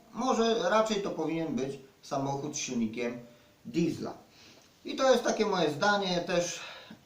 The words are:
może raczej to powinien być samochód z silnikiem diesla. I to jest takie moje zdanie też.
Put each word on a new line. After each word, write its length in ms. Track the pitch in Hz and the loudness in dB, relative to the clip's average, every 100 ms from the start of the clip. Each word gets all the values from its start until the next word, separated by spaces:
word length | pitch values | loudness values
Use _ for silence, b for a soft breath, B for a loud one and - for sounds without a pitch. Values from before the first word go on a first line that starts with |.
| - | -16
może 560 | 214 254 220 226 226 180 | -4 0 2 2 2 4
raczej 320 | 214 214 202 | 4 4 0
to 80 | 185 | -2
powinien 460 | - 156 165 156 123 | -2 -2 -2 -2 -2
być 240 | 135 - B B | -4 -6 B B
samochód 540 | - 135 135 139 147 - | -6 -4 -2 -4 -4 -6
z 40 | |
silnikiem 600 | - 120 110 117 120 - B B B B - | -4 -2 -2 -2 -4 -6 B B B B -4
diesla. 480 | 170 165 107 - - - B B B B _ 247 | 0 0 -2 -8 -10 -20 B B B B _ -10
I 100 | 262 | 2
to 160 | 262 | 6
jest 120 | 233 | 6
takie 220 | - 220 202 | 4 2 2
moje 260 | 180 151 | 2 2
zdanie 500 | 143 202 202 185 175 | 2 2 2 2 -2
też. 380 | 175 175 170 - B B B B | 0 0 0 -6 B B B B